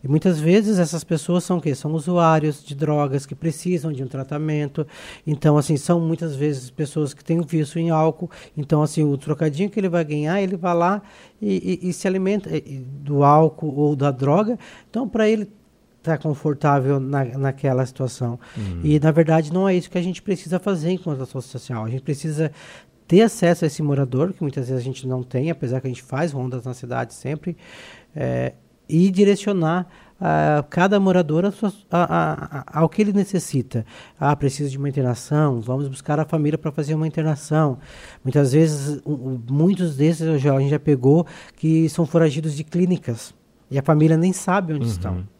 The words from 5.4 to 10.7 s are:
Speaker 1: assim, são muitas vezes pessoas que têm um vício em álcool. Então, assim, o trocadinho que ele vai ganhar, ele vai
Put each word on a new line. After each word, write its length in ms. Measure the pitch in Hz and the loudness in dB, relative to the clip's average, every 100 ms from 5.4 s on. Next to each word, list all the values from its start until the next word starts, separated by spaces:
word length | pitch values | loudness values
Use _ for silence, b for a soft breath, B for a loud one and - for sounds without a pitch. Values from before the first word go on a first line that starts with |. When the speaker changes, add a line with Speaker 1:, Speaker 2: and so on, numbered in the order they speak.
| 156 147 | 4 4
Speaker 1:
assim, 200 | 143 147 | 4 -2
são 240 | - 175 | 2 0
muitas 340 | 165 165 165 135 | 0 -2 -4 -2
vezes 340 | 151 139 123 | -2 -2 -8
pessoas 440 | - 147 151 143 | -8 -6 -4 -4
que 100 | - | -6
têm 160 | - 165 | -2 -2
um 40 | |
vício 360 | 160 160 151 170 | 0 -2 -2 -2
em 100 | 165 | 0
álcool. 400 | 160 160 156 175 B B - | 2 2 0 -12 B B -10
Então, 240 | 143 151 | 0 2
assim, 220 | 151 - | 2 2
o 120 | 151 139 | 0 0
trocadinho 520 | 147 151 156 143 196 | -4 -2 -2 0 -2
que 100 | 214 | 0
ele 80 | 190 | 0
vai 160 | 170 | 0
ganhar, 380 | 151 147 151 196 | -2 -2 -2 0
ele 160 | 190 185 | -2 -2
vai 180 | 180 | 0